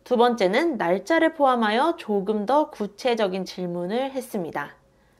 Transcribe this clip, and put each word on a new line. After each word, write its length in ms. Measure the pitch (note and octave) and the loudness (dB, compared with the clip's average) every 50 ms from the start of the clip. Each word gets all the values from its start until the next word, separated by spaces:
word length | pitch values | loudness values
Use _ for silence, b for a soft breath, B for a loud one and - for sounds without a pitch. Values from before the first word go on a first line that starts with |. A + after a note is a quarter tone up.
| - | -6
두 140 | - - A3 | 0 2 4
번째는 580 | A#3+ B3 A#3 A3+ G3 F3+ G3+ C4 E4+ E4+ C4+ | 4 4 4 2 2 2 2 2 2 0 0
날짜를 560 | G3+ E3+ E3+ F3+ G3 - - E4 D#4+ E4 D#4+ | 0 0 0 0 0 0 0 2 4 4 2
포함하여 640 | D#4+ - C#4+ C4 B3+ A#3+ A3+ G#3 G#3+ A#3+ D4 E4+ E4 | 2 2 2 2 4 2 2 2 2 2 2 0 0
조금 480 | - - - G#3 G3+ F#3 G#3 G#3+ G#3+ G3+ | -2 -4 -2 -2 -2 0 -2 -2 -2 0
더 240 | G3 C4+ D4+ D4+ D4+ | 2 2 2 2 0
구체적인 760 | - - G#3+ F#3+ - - - B3+ A#3 A3+ G#3+ F#3 F#3 G3 F3+ | -4 -8 -8 -8 -8 -4 -2 -2 0 0 0 0 -2 -4 -6
질문을 640 | - - F#3+ F3+ F3 F3 F3 F3 F3+ A3 B3 C4+ C4+ | -8 -8 -8 -6 -6 -4 -4 -4 -4 -4 -4 -4 -4
했습니다. 680 | C4 C4 A#3+ - - G3+ E3+ D#3 - D3+ C#3+ D#3 - _ _ _ b b b b b | -6 -8 -8 -6 -6 -6 -6 -6 -6 -8 -8 -8 -12 _ _ _ b b b b b